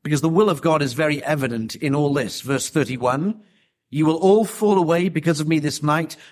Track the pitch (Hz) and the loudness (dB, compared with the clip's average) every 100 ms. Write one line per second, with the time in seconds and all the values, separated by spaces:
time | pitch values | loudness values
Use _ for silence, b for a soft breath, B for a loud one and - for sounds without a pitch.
0 | 139 147 160 165 214 151 170 156 143 120 | -4 0 2 4 2 2 0 0 0 -2
1 | 156 147 143 151 131 117 113 - 147 139 | -2 -2 -2 -2 -2 -4 -8 -6 -2 0
2 | 147 143 113 - 127 135 - 156 123 127 | 0 0 -4 -6 -4 -4 -2 -2 -2 -2
3 | 123 131 185 226 b b b b _ 143 | -2 0 -2 -4 b b b b _ -2
4 | 156 160 190 208 220 - 208 196 160 170 | 0 2 4 4 2 0 2 2 2 2
5 | 185 156 160 151 156 160 147 - 147 156 | 0 -2 -2 0 0 0 0 -2 0 0
6 | 160 - B | -2 -10 B